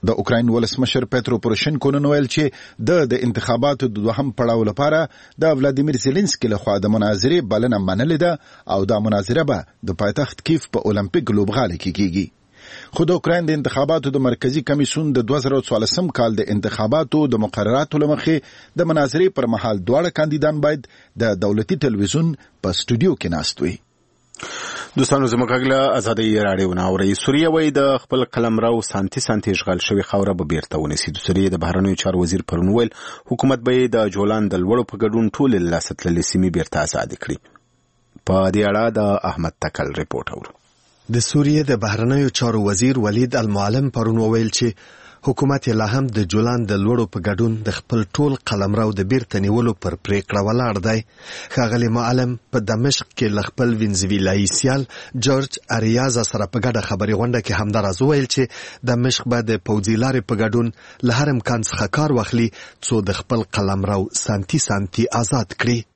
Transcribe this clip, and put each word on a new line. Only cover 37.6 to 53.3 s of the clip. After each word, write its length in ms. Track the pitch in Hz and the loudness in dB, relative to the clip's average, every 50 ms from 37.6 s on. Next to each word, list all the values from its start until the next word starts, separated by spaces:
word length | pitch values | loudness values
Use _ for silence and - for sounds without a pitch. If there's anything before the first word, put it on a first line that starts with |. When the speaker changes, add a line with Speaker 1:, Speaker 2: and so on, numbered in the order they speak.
| _ _ _ _ _ _ _ _ _ _ _ - _ - | _ _ _ _ _ _ _ _ _ _ _ -12 _ 0
Speaker 2:
په 100 | 95 95 95 95 92 | 2 2 2 2 2
دې 80 | 104 104 101 | 2 2 2
اړه 160 | 101 104 110 117 110 110 | 2 2 0 2 0 0
د 20 | 107 101 98 101 - 92 | 0 2 0 0 -2 -4
احمد 220 | 92 - 82 80 - _ - | -4 -4 -6 -6 -6 _ -8
تکل 260 | 78 - - 76 69 71 - | -8 -4 -4 -6 -4 -4 -6
رپورټ 300 | 78 - - 64 - - - - | -6 -6 -6 -8 -8 -8 -12 -12
اورو. 160 | - - - _ _ _ _ _ _ _ _ _ _ - | -14 -18 -20 _ _ _ _ _ _ _ _ _ _ -2
Speaker 3:
د 80 | 113 120 117 - | 0 0 0 2
سوریې 320 | - 147 147 143 151 151 151 135 | 2 2 4 4 4 2 2 2
د 160 | 135 113 107 | 0 0 0
بهرنیو 540 | 107 101 104 113 120 135 143 143 131 - - | -2 -2 0 0 2 2 2 2 2 0 0
چارو 240 | 120 120 110 110 104 101 | 0 0 2 2 2 0
وزیر 300 | 101 95 117 131 135 131 | 0 2 2 2 2 2
ولید 360 | 107 104 104 113 127 123 123 | 0 0 2 0 0 0 0
المعلم 500 | 127 117 110 101 101 101 101 110 131 139 135 - 123 | -2 0 0 0 0 0 0 0 0 0 0 -2 -2
پرون 200 | 113 110 113 113 | 0 0 2 2
وویل 300 | 113 107 113 113 113 107 | 2 2 2 2 0 0
چې 180 | - - 123 117 104 - - - - - - - - _ - - | 0 0 -2 -2 -2 -4 -16 -20 -20 -20 -20 -20 -20 _ -4 -4
حکومت 400 | 127 - 147 135 139 135 - 131 | -2 0 0 0 0 0 0 0
یې 80 | 113 110 | 0 0
لا 40 | 110 104 | 0 0
هم 160 | 107 135 135 131 104 | 0 0 -2 -2 -2
د 100 | 107 104 87 | -2 -2 0
جولان 340 | 92 107 113 117 123 123 117 | 0 0 2 2 0 0 0
د 120 | 98 104 98 | 0 0 0
لوړو 240 | 98 107 120 120 117 101 - | 2 2 2 2 0 -2 -4
په 60 | 104 85 104 | -6 -4 -4
ګډون 260 | 101 92 117 117 113 110 107 107 | 0 0 0 0 0 -2 -4 -6
د 80 | 92 - | -6 -6
خپل 260 | - _ - 117 107 - _ - | -6 _ -2 -2 -2 -2 _ 0
ټول 180 | 147 147 135 127 _ - | 0 0 0 -2 _ -4
قلمرو 420 | 110 101 98 101 104 107 110 107 107 95 | -2 -2 0 0 0 0 0 0 0 -2
د 80 | 98 95 | 0 0
بیرته 300 | 127 131 123 _ - 104 98 | 0 0 0 _ -4 -2 0
نیولو 280 | 98 107 120 120 117 107 - - | 2 2 2 2 0 -2 -2 -4
پر 100 | 92 85 | -6 -6
پریکړه 460 | - _ - 101 101 95 - - 101 101 104 | -6 _ -2 -2 -2 -2 -2 -2 -2 0 0
ولاړ 280 | 113 123 127 120 107 98 87 110 | 0 0 0 0 -2 -2 0 0
دی. 120 | 110 110 110 _ _ - - - - - - - - | 0 0 -2 _ _ -20 -20 -18 -16 -16 -16 -6 -2
ښاغلي 340 | - 123 110 110 120 120 117 110 | 0 0 0 2 0 0 2 0
معلم 400 | 120 120 117 123 127 127 123 123 117 _ _ | 0 0 0 0 0 0 -2 -4 -8 _ _
په 80 | - 123 107 98 | -4 -4 -2 -2
دمشق 380 | 113 110 120 139 127 - - _ _ - | -2 0 0 0 0 -2 -4 _ _ -2
کې 100 | 123 107 | -2 0